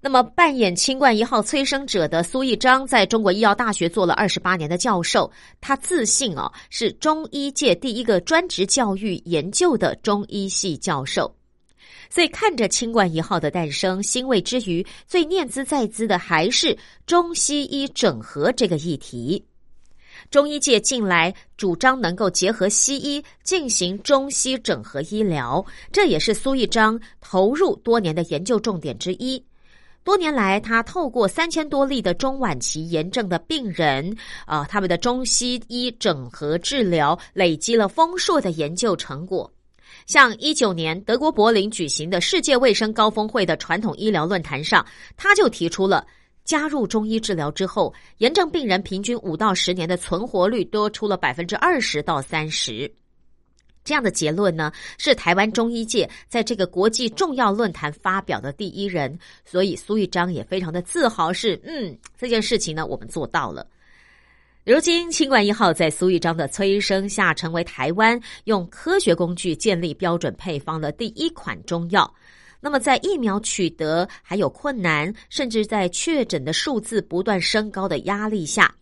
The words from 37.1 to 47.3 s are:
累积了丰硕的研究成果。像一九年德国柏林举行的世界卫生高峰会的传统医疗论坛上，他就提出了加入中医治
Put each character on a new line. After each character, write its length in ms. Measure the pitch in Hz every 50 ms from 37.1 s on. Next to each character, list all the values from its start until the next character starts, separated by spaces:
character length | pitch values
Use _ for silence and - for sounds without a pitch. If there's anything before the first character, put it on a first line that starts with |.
| 165 175 - - _
累 220 | 180 190 180 160
积 200 | 147 - - 233
了 100 | 233 214
丰 300 | 190 - - 320 330 359
硕 240 | 370 - - 359 302
的 100 | 262 190 165
研 220 | 156 151 147 165
究 220 | 180 240 233 185
成 300 | 165 - - 139 135 165
果。 260 | 185 190 175 120 - _ _ _ _ _ _ _ - - - -
像 300 | - - 311 269 240 214 -
一 160 | - 294 311
九 180 | - 254 208 185
年 260 | 165 165 160 160 180 196
德 160 | - 214 247
国 120 | 277 311
柏 220 | 311 - 208 226 233
林 180 | 208 190 208
举 160 | 220 - 180
行 220 | 143 - - 156 160
的 120 | 190 175
世 200 | - - - 359
界 160 | 311 - 277
卫 160 | 247 254 254 202
生 200 | - 226 214 220
高 180 | - 214 220
峰 180 | 214 - 214 214
会 160 | - 240 196
的 120 | 160 160 151
传 220 | - - 165 180
统 140 | 220 214 147
医 140 | - 202 214
疗 140 | 214 - 151
论 180 | 170 202 185 156
坛 220 | - - 131 151
上， 200 | 175 - 180 - - - - - - -
他 180 | - - 381 415
就 140 | 403 415 247
提 200 | 220 - 175 165
出 180 | - - 190
了 180 | 190 196 151 - - _ _ _ _ _ _ _
加 220 | - 320 302 294
入 180 | 311 285 285 226
中 220 | 185 - 220 214
医 140 | 220 214 226
治 120 | 220 -